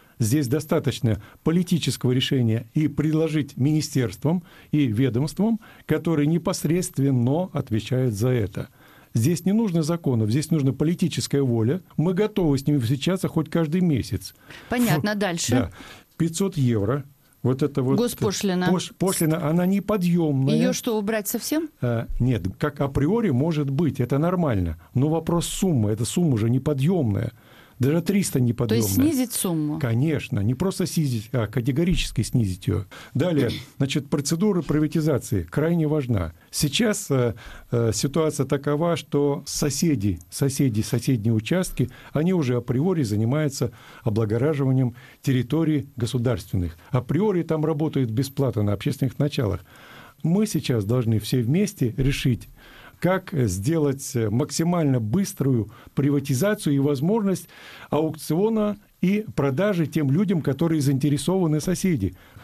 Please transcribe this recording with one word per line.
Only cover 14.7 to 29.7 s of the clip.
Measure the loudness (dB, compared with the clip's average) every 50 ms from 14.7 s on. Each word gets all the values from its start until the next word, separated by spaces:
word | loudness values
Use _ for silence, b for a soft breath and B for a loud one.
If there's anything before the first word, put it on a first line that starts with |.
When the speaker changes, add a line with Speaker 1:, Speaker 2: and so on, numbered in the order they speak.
| -2 0 2 2 2 2 0 0 -2
Speaker 1:
Фу. | 0
Speaker 2:
дальше. | -2 -2 -2 -2 0 0
Speaker 1:
Да. | 2 2 0 -2 B B B B B B B B _
Пятьсот | -2 -2 -2 0 -2 -2 -2 0
евро. | 2 2 2 2 2 2 0 0 -2 -4 -8 -16 _ b b b b -2
Вот | 0 0 0
это | 0 0 0 0
вот | 0 2 2
Speaker 2:
Госпошлина. | 2 0 0 -2 -2 -2 -2 -2 -2 -2 0 0 2 2 2
Speaker 1:
пош-, | 2 0 -2 -4 -6 -2
пошлина, | -2 0 0 2 0 0 0 0 0 0
она | 0 2 2
неподъемная. | 2 0 0 0 0 0 0 2 2 2 2 2 2 2 2 2 2 2
Speaker 2:
Ее | 2 2 2
что, | 0 -2 -2 -2 -2 -2
убрать | -2 -2 -2 -4 -4 -4
совсем? | -6 -6 -4 -2 -2 -2 -2 -4 -6 -4
Speaker 1:
А, | -2 -2 -2 -2 -2 -4 -2 0
нет, | 0 2 0 0 -2 -4 -4 -4
как | -4 -4 -2 -2
априори | -4 -2 0 0 0 0 0 0 2 2
может | 2 2 0 0 0 0 -2 -2
быть, | 0 0 0 0 0 -2
это | -2 0 0 0
нормально. | 0 0 0 0 2 2 2 0 0 -2 -4 -8 b b b
Но | 0 2 2
вопрос | 0 0 0 0 0 0 -2
суммы, | -2 -4 -2 0 0 2 2 2 2
эта | 0 -2 -2
сумма | -2 0 2 2 2 2
уже | 2 2 2
неподъемная. | 2 0 0 0 0 0 2 2 2 2 2 0 0 0 -2 -4 -6 B B B B B B B B B
Даже | 0 2 2 2
триста | 2 2 2 0 0 0 0 2
Speaker 2:
То |
Speaker 1:
неподъемная. | 2 2 0 0 0 0 2 2
Speaker 2:
есть | 2 2 2
снизить | 2 2 2 2 0 0 -2
сумму? | -2 -4 -2 -2 -2 -2 -2 -2